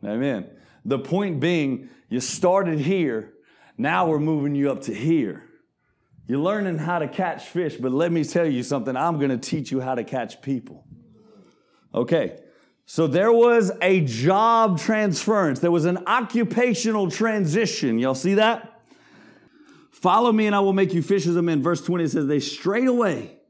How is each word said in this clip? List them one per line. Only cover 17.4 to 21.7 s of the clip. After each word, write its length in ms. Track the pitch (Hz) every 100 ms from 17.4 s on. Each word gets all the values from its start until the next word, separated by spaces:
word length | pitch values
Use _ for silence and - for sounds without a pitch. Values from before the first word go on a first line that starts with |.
| 170 175 214 - 139 113
Y'all 140 | 131
see 200 | 131 175
that? 480 | 196 214 226 - - _ _ _ - - - _ _ - - _
"Follow 400 | - 190 196 240
me 140 | 220 214
and 100 | 202
I 40 |
will 120 | 196
make 220 | 190 190
you 80 | 170
fishers 340 | 151 196 160 175
of 80 |
men." 180 | 170 156
Verse 180 | 139